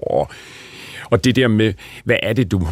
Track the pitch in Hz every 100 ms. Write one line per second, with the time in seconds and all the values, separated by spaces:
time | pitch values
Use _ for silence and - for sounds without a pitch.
0 | - 67 - - - - - - - -
1 | - 120 127 123 127 107 107 98 - -
2 | 117 117 107 120 95 98 82